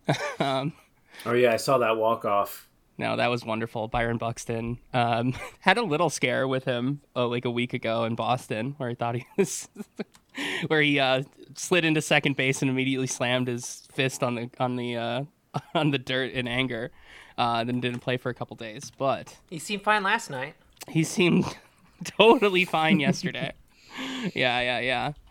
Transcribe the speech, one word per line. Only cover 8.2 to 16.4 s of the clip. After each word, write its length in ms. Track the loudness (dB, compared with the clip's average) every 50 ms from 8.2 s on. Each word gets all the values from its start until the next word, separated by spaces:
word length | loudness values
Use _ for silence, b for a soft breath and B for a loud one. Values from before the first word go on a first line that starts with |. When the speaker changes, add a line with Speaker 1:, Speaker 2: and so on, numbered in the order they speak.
| -2 0 -2 -2 -2 -6 -6 -4 -4 -6 -6 -6
Speaker 1:
where 100 | -6 -6
he 60 | -4
thought 200 | -4 -4 -4 -4
he 120 | -4 -8 -4
<laughs> 60 | -2
was, 320 | 0 0 0 -2 -8 -12 -12 -14 -16 -16 _ _ -14 -14 _ _ -20 _ _ B B -8 B B B B 0
where 120 | 2 4
he, 160 | 4 4 4 4
uh, 240 | 4 4 2 2 0 -4 _ -20 -20 -18 -14
slid 300 | -10 -2 2 2 4 4
into 160 | 4 2 2
second 340 | 2 2 2 4 4 2 2
base 260 | 2 2 0 2 2
and 80 | 2 0
immediately 360 | 2 2 0 0 0 0 -2
slammed 400 | -4 -4 -2 0 0 2 0 0 -2
his 380 | -4 -6 -8 -10 -14 -16 -18 -8
fist 300 | -2 -2 -2 0 0 0
on 120 | -2 -2 -2
the, 160 | -2 -6 -6 -4 -2
on 180 | -2 -2 -2
the, 200 | -2 -4 -4 -4
uh, 280 | -4 -2 -2 -2 -4 -6 -8 _ _ _ _
<laughs> 260 | -10 -10 -8 -4 -2
on 160 | 0 2 2
the 80 | 0 0
dirt 340 | -2 -2 -2 -2 -2 -2
in 160 | -4 -4